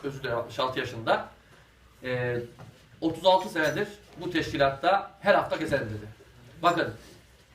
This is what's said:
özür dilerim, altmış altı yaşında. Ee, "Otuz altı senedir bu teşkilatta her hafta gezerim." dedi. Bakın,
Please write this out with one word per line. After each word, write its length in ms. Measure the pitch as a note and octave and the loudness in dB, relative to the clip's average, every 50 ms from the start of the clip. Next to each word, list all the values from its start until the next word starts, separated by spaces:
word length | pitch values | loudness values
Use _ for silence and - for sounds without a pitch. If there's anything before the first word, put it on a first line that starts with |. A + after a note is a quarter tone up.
özür 200 | - C#3 C3 C3+ | -8 -8 -8 -6
dilerim, 160 | C3 A#2+ A#2 A#2 | -6 -4 -4 -4
altmış 200 | - - - - | -4 -4 -4 -4
altı 200 | C3 B2+ C3 C3+ | -2 -2 -2 -4
yaşında. 500 | B2+ - A2+ A2+ A2+ D#3 G3+ G#3 - - - - _ _ - - - _ _ _ _ _ _ - C3 | -6 -6 -8 -4 0 0 0 0 -2 -6 -16 -20 _ _ -20 -20 -20 _ _ _ _ _ _ -12 -6
Ee, 320 | B2+ B2+ B2 B2 B2 A#2+ A#2+ A#2+ - - - - - - - - _ - - | -4 -4 -2 -2 -2 -2 -4 -6 -8 -12 -18 -20 -20 -20 -20 -20 _ -10 -4
"Otuz 260 | D#3+ D#3+ D#3 - F3+ | -4 -4 -2 2 4
altı 220 | F#3 F#3 F#3 - - | 6 6 6 2 0
senedir 400 | - D#3+ D#3 C#3+ C#3 F3+ G#3 - - - - - - D#3 | -2 0 0 0 0 0 -2 -4 -6 -12 -20 -20 -14 -10
bu 100 | F3 F3 | -8 -4
teşkilatta 800 | E3+ D#3+ D3 - - C#3 C#3 C#3 C3+ - - F3 G3 G3 - - - - | -2 -2 -2 -2 0 2 2 2 2 2 2 2 4 2 2 -4 -10 0
her 140 | - G3 F#3+ | 2 4 4
hafta 220 | - - - F#3 | 4 4 2 -2
gezerim." 300 | D#3 D#3 - D3 C3 A#2+ | -4 -2 -2 -2 -2 -2
dedi. 220 | G#2+ G#2+ G#2 G#2+ G#2+ - - - - - - - - - - | -4 -8 -10 -12 -14 -18 -20 -20 -20 -20 -20 -20 -20 -8 0
Bakın, 320 | E3 F3 E3+ E3 D3 A2+ G#2+ - - - - - - - - _ _ _ | 2 2 4 4 0 -2 -4 -10 -16 -20 -20 -20 -20 -20 -20 _ _ _